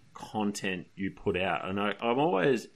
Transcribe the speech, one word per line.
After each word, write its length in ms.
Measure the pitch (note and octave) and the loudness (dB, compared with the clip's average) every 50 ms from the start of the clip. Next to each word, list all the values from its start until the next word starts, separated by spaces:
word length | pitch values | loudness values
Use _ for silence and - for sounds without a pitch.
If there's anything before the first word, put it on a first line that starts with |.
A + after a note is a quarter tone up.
| - - - | -20 -20 -18
content 720 | - - - - G#2+ G#2 G#2 G2+ - - G2 F#2 F2+ - - - | -16 -14 -8 -4 -2 0 0 -2 -2 -2 -2 -4 -4 -8 -10 -8
you 140 | - G2 F#2+ | -6 -6 -6
put 260 | - - - G#2 F2+ | -4 -4 -2 0 0
out? 320 | F2 F#2+ F#2 E2+ - - F#2 | 2 2 0 0 0 -2 -2
And 120 | F#2+ G2+ | -2 0
I, 140 | G2+ G#2 G2+ - | 0 0 -2 0
I'm 180 | A#2 A#2 A#2+ C3+ | 0 0 2 4
always 480 | D3+ F3 G3 F#3 E3+ C#3+ B2 G#2+ - - - | 4 2 4 4 4 4 4 2 0 -6 -12